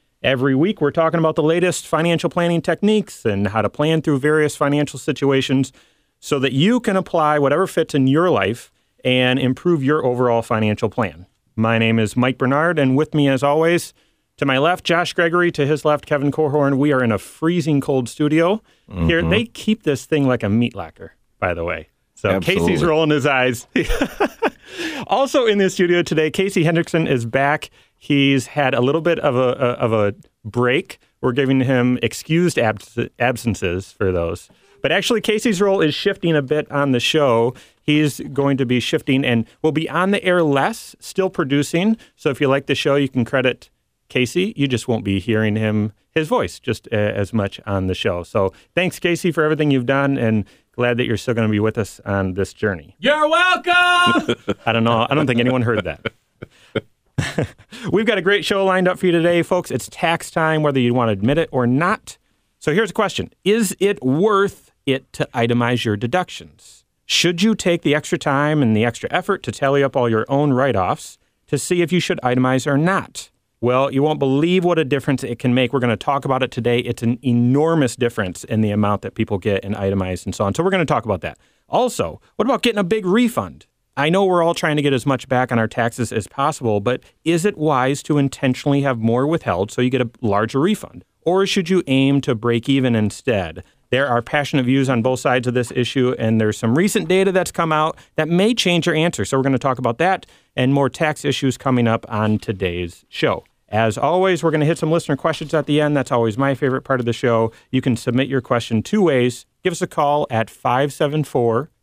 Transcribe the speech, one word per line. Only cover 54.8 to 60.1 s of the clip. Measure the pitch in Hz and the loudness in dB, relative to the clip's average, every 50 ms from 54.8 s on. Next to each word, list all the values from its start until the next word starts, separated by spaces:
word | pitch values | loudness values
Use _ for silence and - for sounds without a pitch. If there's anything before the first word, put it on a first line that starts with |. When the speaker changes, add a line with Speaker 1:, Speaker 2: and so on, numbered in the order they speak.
| 113 | 2
Speaker 1:
know. | 117 117 113 117 127 | 2 2 2 2 2
I | 143 | 0
don't | 147 156 | 0 0
think | 127 123 117 | 0 0 0
anyone | 120 127 127 127 117 | 2 2 0 0 0
heard | 120 117 104 90 | 0 0 -2 -2
that. | 85 76 - _ - - _ _ _ _ _ - - _ _ - _ _ 110 - _ _ _ _ _ _ - - | -4 -8 -8 _ -12 -12 _ _ _ _ _ -20 -20 _ _ -20 _ _ -8 -8 _ _ _ _ _ _ -6 -6
<laughs> | - - - 143 - - _ - _ - - 240 185 | -4 -4 -4 -4 -4 -6 _ -20 _ -20 -12 -8 -2
We've | - 196 220 | -2 0 0
got | 214 226 | 0 0
a | 196 160 | 0 2
great | 185 202 - 160 | 2 0 0 0
show | - 208 196 196 | 0 0 0 2
lined | 190 185 185 185 | 2 2 2 2
up | 180 - | 2 0
for | - - | 0 0
you | 185 165 | 2 2
today, | 170 160 175 175 170 160 | 4 4 4 2 2 2
folks. | - 196 180 170 - - | 2 0 -2 -2 -2 -6
It's | - - - | -6 -6 -8
tax | - - - 165 | -8 -4 -2 0